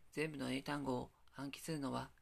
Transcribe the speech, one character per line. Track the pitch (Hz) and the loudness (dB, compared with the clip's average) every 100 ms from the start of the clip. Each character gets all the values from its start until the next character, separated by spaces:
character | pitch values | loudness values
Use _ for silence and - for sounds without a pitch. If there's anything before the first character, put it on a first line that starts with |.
| - | -6
全 | - 156 | 0 0
部 | 139 | 2
の | 127 | 0
英 | 135 | 0
単 | 147 147 | 0 0
語 | 135 123 | 2 2
を | - - - | 0 -8 -12
暗 | - 139 | -6 -6
記 | - | -4
す | - | -2
る | 156 | 0
の | 131 | 0
は | 123 - - | 0 -2 -8